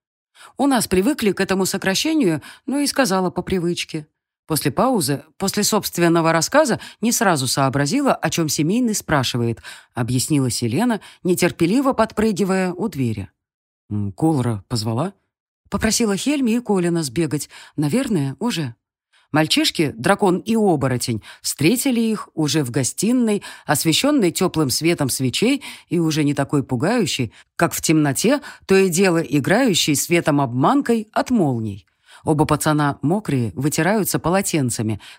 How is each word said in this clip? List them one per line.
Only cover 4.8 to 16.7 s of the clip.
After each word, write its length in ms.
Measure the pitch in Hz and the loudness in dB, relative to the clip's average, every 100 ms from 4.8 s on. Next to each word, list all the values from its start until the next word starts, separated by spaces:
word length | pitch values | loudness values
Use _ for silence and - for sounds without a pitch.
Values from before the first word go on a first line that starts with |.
| 240 240 135 139 - _ | 2 2 0 -4 -6 _
после 260 | 190 - | -4 -2
собственного 680 | 202 214 - - 170 170 165 | 0 0 -2 0 2 4 2
рассказа, 460 | 165 - 277 302 170 - - | 0 2 2 2 0 -6 -4
не 120 | 226 | -2
сразу 340 | - 202 156 131 | 2 2 2 0
сообразила, 680 | - 135 135 143 254 269 | 0 0 0 0 0 0
о 140 | 170 160 | 0 -2
чем 220 | - 156 | -2 -2
семейный 440 | - 156 226 240 | 0 0 0 0
спрашивает, 680 | 208 - 151 123 123 117 113 - - - | -2 0 0 0 0 -2 -4 -10 -20 -14
объяснила 560 | - 120 127 - 147 131 | -6 -2 -2 0 0 0
Селена, 500 | - 117 131 247 214 - - | -2 -2 0 0 -2 -6 -8
нетерпеливо 720 | 180 175 175 - 170 247 269 | -2 0 0 2 2 2 2
подпрыгивая 800 | 247 220 - 220 196 190 190 185 | 0 0 0 -2 0 0 0 -2
у 140 | - 214 | -4 -6
двери. 420 | 139 120 104 92 _ _ _ _ _ _ | -4 -4 -4 -10 _ _ _ _ _ _
«М, 220 | 104 101 | -6 -6
Колора 500 | - 160 147 120 107 - | -2 0 2 0 -4 -6
позвала?» 460 | 117 107 113 175 - _ _ _ _ _ | -6 -4 -4 -6 -8 _ _ _ _ _
«Попросила 460 | 202 220 - 220 196 | -4 -2 0 0 0
Хельми 360 | 262 294 247 | -2 0 0
и 80 | 240 | -2
Колина 420 | 240 | 0